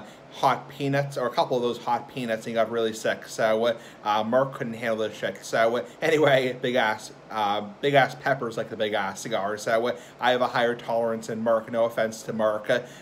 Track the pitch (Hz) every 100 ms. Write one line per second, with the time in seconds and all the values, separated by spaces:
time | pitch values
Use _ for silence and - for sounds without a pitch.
0 | - - - - 135 139 - - 139 139
1 | 139 139 123 - 139 127 120 113 123 120
2 | - 135 120 113 117 113 110 117 113 107
3 | 117 98 - - 113 110 120 113 - -
4 | 107 107 110 127 139 - 120 113 120 110
5 | 107 - 107 - - 123 117 120 - -
6 | 160 151 143 135 127 120 127 123 110 107
7 | - - - 110 104 104 104 - 143 139
8 | 127 - 139 127 117 113 110 107 107 107
9 | 95 98 127 107 98 107 123 113 120 -
10 | - - 123 123 123 131 120 120 - 117
11 | 117 113 110 110 113 113 117 117 117 -
12 | 113 110 - 110 107 107 120 123 - -